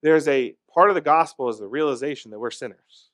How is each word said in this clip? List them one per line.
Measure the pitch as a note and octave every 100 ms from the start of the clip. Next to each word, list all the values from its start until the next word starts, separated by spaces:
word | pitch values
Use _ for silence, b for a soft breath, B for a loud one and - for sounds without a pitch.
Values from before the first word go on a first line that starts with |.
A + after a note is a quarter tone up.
There's | D3+ D#3+ D3
a | C#3 B2 - _
part | - G3
of |
the | F#3
gospel | D3+ D#3+ E3 - B2+
is | A2
the | G2+
realization | C3 D3+ B2 C#3 C#3 A2+
that | G#2+
we're | A#2
sinners. | - B2 F#2 _ _ _